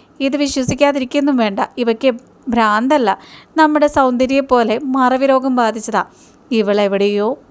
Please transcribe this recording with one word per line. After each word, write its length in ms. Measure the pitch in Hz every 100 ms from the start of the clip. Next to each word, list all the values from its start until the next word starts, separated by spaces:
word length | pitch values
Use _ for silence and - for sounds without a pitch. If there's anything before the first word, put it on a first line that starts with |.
| _ _
ഇത് 160 | 269 277
വിശ്വസിക്കാതിരിക്കൊന്നും 1000 | 285 269 247 269 285 285 254 285 285 262
വേണ്ട, 240 | 214 196 - -
ഇവയ്ക്ക് 320 | 240 226 269 240 - _ -
ഭ്രാന്തല്ല, 600 | 240 220 208 254 294 226 196 - - - -
നമ്മുടെ 300 | 311 302 294
സൗന്ദര്യയെ 540 | 294 262 247 254 269
പോലെ 340 | 269 247 226 226
മറവി 420 | 285 262 254 254 269
രോഗം 280 | 262 262 247
ബാധിച്ചതാ. 460 | 226 220 208 214 - - - _ _
ഇവളെവിടെയോ 880 | 226 202 208 202 196 202 202 208 262 -